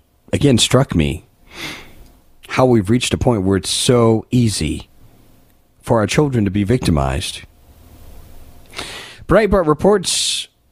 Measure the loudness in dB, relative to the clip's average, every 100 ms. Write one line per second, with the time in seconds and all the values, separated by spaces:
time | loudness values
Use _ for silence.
0 | _ _ _ 0 2 2 2 2 2 0
1 | 0 -2 -10 _ _ -16 -14 -14 -18 -20
2 | -20 _ _ _ -8 0 2 2 2 0
3 | 0 -2 0 0 0 0 -2 -2 2 4
4 | 4 2 0 0 0 -2 -4 -6 -12 _
5 | -20 -20 _ -20 _ _ _ _ -2 0
6 | 0 0 0 0 0 0 0 0 0 0
7 | 0 -4 -6 -12 -18 _ -20 -20 -20 -20
8 | -20 -20 -20 -20 -20 -20 -20 -16 -14 -16
9 | -18 -14 0 2 2 0 0 0 2 0
10 | -2 -4 -4 -6 -10 _ _